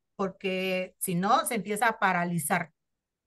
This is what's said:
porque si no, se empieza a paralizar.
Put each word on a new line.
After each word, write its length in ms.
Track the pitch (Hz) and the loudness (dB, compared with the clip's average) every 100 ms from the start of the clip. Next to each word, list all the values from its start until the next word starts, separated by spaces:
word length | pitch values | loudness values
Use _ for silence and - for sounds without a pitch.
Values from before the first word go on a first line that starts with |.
| _ | _
porque 800 | - 190 - 185 185 185 185 185 - | -6 -6 -4 -4 -2 -2 -2 -4 -6
si 180 | - 175 | -4 0
no, 280 | 196 277 | 4 4
se 120 | 311 233 | 2 -4
empieza 320 | 185 208 233 | -4 0 0
a 100 | 220 | 2
paralizar. 720 | 196 175 175 175 - 180 170 _ _ _ _ _ | 2 2 0 -2 0 -2 -2 _ _ _ _ _